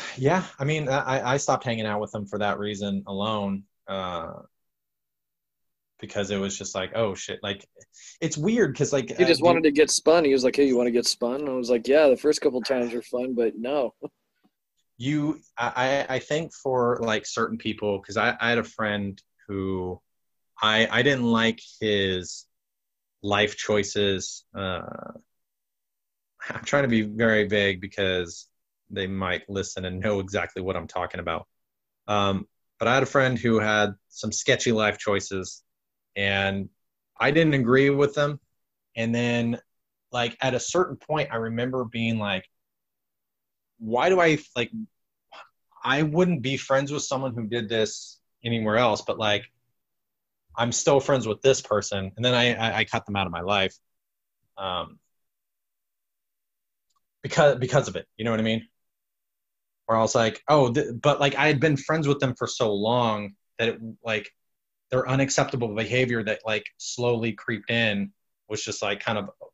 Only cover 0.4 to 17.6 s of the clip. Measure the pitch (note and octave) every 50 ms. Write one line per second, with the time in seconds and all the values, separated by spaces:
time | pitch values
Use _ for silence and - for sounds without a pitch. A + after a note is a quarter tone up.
0.4 | F3+ - - - C#3 C#3+ D#3 D#3 D3+ C3 C3+ C#3+ B2+ B2+ C3 C3+ G#2 B2+ C3+ C#3+
1.4 | - - C3+ B2 - C3 A#2 A2+ A2 G#2+ G#2 G#2 G#2+ G#2 - A2 G2+ G2+ G#2+ G#2
2.4 | G#2 G2+ G2 - G#2 G#2 G#2 G2 G2+ G2+ G2 G2 G2 - G2 G2 G2+ A2 A2 G#2
3.4 | G2+ G2 G2 G2 G2 _ _ _ _ - G2 F#2+ F#2 F2+ F2 E2+ E2 D#2+ D2+ -
4.4 | - - _ _ _ _ _ _ _ _ _ _ _ _ _ _ _ _ _ _
5.4 | _ _ _ _ _ _ _ _ _ _ _ - - G2+ - G#2 G2+ F#2+ G#2 G2
6.4 | G2 G2 G2+ - G2 - - G2 F#2+ F#2 - A2 A#2 G#2 F#2+ - - - G2 -
7.4 | - G2+ G2+ G2+ - _ _ _ - _ _ - - - - - E3+ D#3+ - D3+
8.4 | D3 G3 A3+ A#3+ G3+ D3+ C3 - D3 - - C#3 A#2+ - - - F3+ F3 E3 C3+
9.4 | D3+ F3 E3+ E3 D#3+ D#3 C#3+ D3 D#3 C#3+ - - - D#3 D#3+ F3 E3 C#3 C3+ C3
10.4 | B2+ B2+ A#2+ - C#3+ C3+ B2+ A#2+ B2 B2 A#2 A#2+ A#2 - - - A#2+ A#2+ B2+ C#3
11.4 | D3+ C#3+ C3 B2+ B2 A#2 B2 A#2 A2+ B2 C3+ D#3 D#3 C#3+ B2+ - - D3 D3+ -
12.4 | - D3 B2 B2+ A2 - C3+ B2+ A#2+ A#2+ A2+ A#2+ A2+ - - B2 B2 C3 B2+ A#2
13.4 | A#2 A2 - G#2+ A2+ B2 C#3+ D3 C3 A2 - _ - D3 _ _ _ _ _ _
14.4 | _ _ _ _ _ _ _ _ _ _ _ - A#2+ C3+ D3+ D3+ D3 D3+ D3+ -
15.4 | _ _ - - A#2 A#2+ - B2+ B2+ C3 C#3 C#3 C#3 - C3 C3 - - D3 D#3
16.4 | E3 - - - - C#3 C3 B2+ A#2+ A#2+ A#2+ - A#2 A2+ A2 G#2+ - - - A#2
17.4 | A2+ - A2+ A2